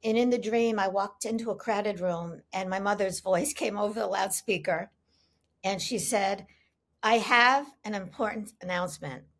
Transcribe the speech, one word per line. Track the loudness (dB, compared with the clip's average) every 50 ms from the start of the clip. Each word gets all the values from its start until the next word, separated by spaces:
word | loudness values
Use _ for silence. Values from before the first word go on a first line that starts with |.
| _
And | 2 2
in | 4 4 4
the | 2 0
dream, | 0 0 0 2 2 2 2 2
I | 0 0
walked | 0 0 -2 -2 -4 _ -6
into | -4 -4 -4 -2 -4
a | -6
crowded | -6 -2 -2 0 0 0 -2 -2 -2
room | -2 -2 -2 -2 -4 -6 -10 -12 -16 _
and | -8 -6 -4 -2
my | -4 -2
mother's | 0 0 0 0 0 -2 -2 -4
voice | 0 2 2 2 2 0
came | -2 -2 -4 -4 -2 -2
over | -2 -2 -2 -2
the | -4
loudspeaker | -2 0 0 0 0 -2 -4 -2 -2 -2 -2 0 -2 -2 -2 -2 -8 _ _ _ _ _ _ _ _ _ _ _ _ _ _ _
and | -4 -2 -2
she | -4 -4 -4 -2
said, | -2 0 0 2 2 2 -2 -2 -6 -16 -20 _ _ _ _ _ _ _ _ _
I | 0 4 4 4
have | 4 6 6 8 8 8 6 4 2 -2 -14 _ _
an | -6 -6
important | -6 -6 -8 -6 -4 -4 -4 -4 -6 -10 -12 -14 _
announcement. | -8 -4 -2 -2 -2 -4 -6 -8 -10 -10 -10 -10 -14 _ _